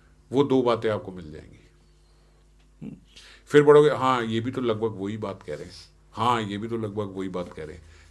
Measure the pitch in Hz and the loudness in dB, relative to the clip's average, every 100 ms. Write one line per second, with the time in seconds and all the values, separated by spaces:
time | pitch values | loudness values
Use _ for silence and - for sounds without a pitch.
0 | _ _ _ 123 143 131 120 113 113 104 | _ _ _ 0 2 2 2 0 -2 -4
1 | - 92 80 76 - - _ _ _ _ | -6 -14 -16 -18 -20 -20 _ _ _ _
2 | _ _ _ _ _ _ _ _ - - | _ _ _ _ _ _ _ _ -16 -16
3 | _ - - - - 147 147 147 147 120 | _ -20 -20 -20 4 6 8 8 8 4
4 | 131 127 113 113 120 127 123 107 113 95 | 2 2 0 -2 -4 -4 -2 -2 -4 -4
5 | 98 110 101 95 - 73 87 - - _ | -8 -6 -8 -10 -10 -12 -12 -18 -20 _
6 | _ - 117 120 104 104 110 117 110 101 | _ -4 0 0 -2 -6 -6 -6 -6 -6
7 | 101 95 95 90 90 - 76 78 - - | -8 -8 -8 -8 -10 -12 -16 -16 -20 -20
8 | - | -20